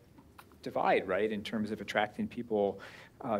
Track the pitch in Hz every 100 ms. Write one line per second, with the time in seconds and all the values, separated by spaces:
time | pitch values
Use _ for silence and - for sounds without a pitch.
0 | - - - - - - 131 127 180 139
1 | 92 92 107 107 - 113 104 107 101 107
2 | 107 - 107 - 117 107 101 98 - -
3 | - - 127 107